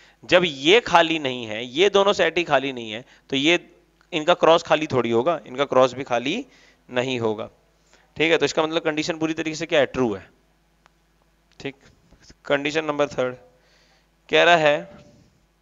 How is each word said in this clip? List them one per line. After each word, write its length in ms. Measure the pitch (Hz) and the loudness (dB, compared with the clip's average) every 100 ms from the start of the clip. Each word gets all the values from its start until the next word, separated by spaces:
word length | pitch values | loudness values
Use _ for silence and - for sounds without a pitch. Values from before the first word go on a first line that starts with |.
| _ _ | _ _
जब 180 | 117 180 | 2 2
ये 360 | 180 135 147 226 | 2 0 4 4
खाली 360 | - 170 165 160 | 4 4 4 0
नहीं 240 | 135 127 113 | -4 -6 -8
है, 180 | 107 123 | -10 -6
ये 220 | 131 202 | 0 2
दोनों 220 | 196 196 | 4 2
set 240 | 202 165 165 | 2 0 -2
ही 60 | |
खाली 280 | 160 135 135 | 0 0 0
नहीं 180 | 123 113 | -8 -10
है, 140 | 107 - _ - | -12 -14 _ -6
तो 60 | 135 | 0
ये 220 | 147 175 - _ _ _ _ | 2 0 -2 _ _ _ _
इनका 220 | 160 156 170 | -2 0 2
cross 260 | 160 170 | 4 4
खाली 240 | - 156 156 | 2 -2 0
थोड़ी 220 | 131 117 | -2 0
होगा, 280 | 117 139 165 - | 0 0 -4 -6
इनका 180 | 127 139 | -6 0
cross 280 | 131 131 | 2 2
भी 100 | 123 | 0
खाली 400 | 127 120 127 220 285 _ _ _ - | -6 -4 -4 -6 -8 _ _ _ -8
नहीं 300 | 123 131 123 | -4 -4 -2
होगा, 280 | 113 107 107 _ _ _ _ _ _ 139 | -4 -4 -10 _ _ _ _ _ _ -4
ठीक 160 | 160 | 0
है। 60 | 151 | 2
तो 60 | |
इसका 180 | 143 - | 0 -2
मतलब 200 | 160 160 | -2 -2
condition 360 | 160 151 156 160 | -4 -4 -6 -4
पूरी 160 | 156 | -6
तरीके 220 | 160 160 151 | -6 -8 -8
से 100 | 160 | -2
क्या 140 | 160 | 0
है? 60 | 123 | 0
True 240 | 127 123 | 0 -4
है, 140 | 98 - _ _ _ _ _ _ _ _ _ _ _ _ - | -4 -12 _ _ _ _ _ _ _ _ _ _ _ _ -16
ठीक। 160 | 139 - _ _ _ _ - _ - | -16 -16 _ _ _ _ -20 _ -2
Condition 380 | 143 147 156 | -2 -2 -4
number 240 | 156 147 143 | -2 -2 -2
third 280 | 143 127 123 - _ _ _ _ _ _ _ - | -2 -6 -8 -18 _ _ _ _ _ _ _ 0
कह 160 | 156 | 4
रहा 120 | 165 170 | 6 6
है 460 | 151 151 175 - - _ _ _ _ _ | 4 0 -4 -20 -20 _ _ _ _ _